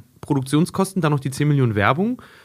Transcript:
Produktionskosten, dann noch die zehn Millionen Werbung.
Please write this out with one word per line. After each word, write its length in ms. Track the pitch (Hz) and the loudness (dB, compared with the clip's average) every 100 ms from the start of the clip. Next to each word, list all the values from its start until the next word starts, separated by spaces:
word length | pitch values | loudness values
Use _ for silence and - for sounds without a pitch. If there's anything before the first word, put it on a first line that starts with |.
| - _ | -10 _
Produktionskosten, 840 | - 139 131 147 175 - 190 190 | -4 -2 0 0 0 0 -2 0
dann 100 | 156 | 0
noch 80 | 147 | 0
die 100 | 131 | -4
zehn 180 | 131 147 | -2 0
Millionen 260 | 143 123 | 2 2
Werbung. 480 | 104 101 139 208 247 - - | 2 2 2 -2 -4 -12 -20